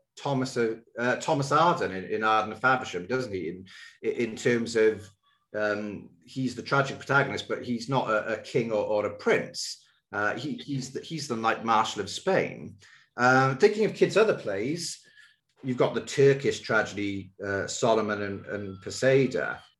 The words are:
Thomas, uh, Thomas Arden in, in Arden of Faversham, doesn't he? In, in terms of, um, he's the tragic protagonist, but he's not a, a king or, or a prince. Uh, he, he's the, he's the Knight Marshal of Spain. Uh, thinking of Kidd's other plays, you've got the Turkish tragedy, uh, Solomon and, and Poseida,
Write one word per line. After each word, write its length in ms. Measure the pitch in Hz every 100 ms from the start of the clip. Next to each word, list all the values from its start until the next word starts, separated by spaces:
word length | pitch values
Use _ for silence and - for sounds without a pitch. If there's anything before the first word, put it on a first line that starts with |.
| _ -
Thomas, 400 | 143 131 127 127
uh, 600 | 113 110 - - 120 120
Thomas 320 | - 147 139
Arden 400 | 147 170 170 95
in, 120 | 95
in 200 | 92 107
Arden 280 | 110 110 104
of 80 | 107
Faversham, 460 | 127 131 - 90 90
doesn't 280 | 127 113
he? 160 | 95 80
In, 160 | 90 95 - - - 113
in 260 | - 113 110
terms 380 | 131 120 113
of, 320 | 110 110 98 - - _ _ _
um, 540 | 107 107 104 104 95 92 _
he's 300 | - 131 127
the 80 | 117
tragic 340 | - 139 139 98
protagonist, 500 | - 139 104 101 -
but 160 | 110
he's 280 | - 117 110
not 180 | 135 117
a, 280 | 107 - 107
a 0 |
king 340 | - 135 113
or, 120 | 107 101
or 180 | 107
a 120 | 104 -
prince. 680 | 233 - - - - - _ _ _
Uh, 200 | 101 104
he, 200 | 113 147
he's 380 | 120 - 139 117
the, 80 | -
he's 260 | - 160 -
the 80 | 113
Knight 260 | 113 107
Marshal 380 | 113 110 110 104
of 80 | 95
Spain. 680 | - - 170 80 58 78 - - - _ -
Uh, 360 | 123 131 135 135
thinking 280 | 208 214
of 80 | 202
Kidd's 240 | - 190 190
other 160 | 220
plays, 640 | - 113 98 117 170 165 - _ - - _ _ _
you've 120 | 135 127
got 180 | 139
the 60 | 113
Turkish 580 | 113 - 139 135 113 104
tragedy, 720 | - 110 - 95 101 98 95 - 98
uh, 220 | 98 87
Solomon 540 | - 120 110 104 104
and, 240 | 101 98 -
and 360 | 101 101 95
Poseida, 760 | 104 - 131 135 131 82 60 - - _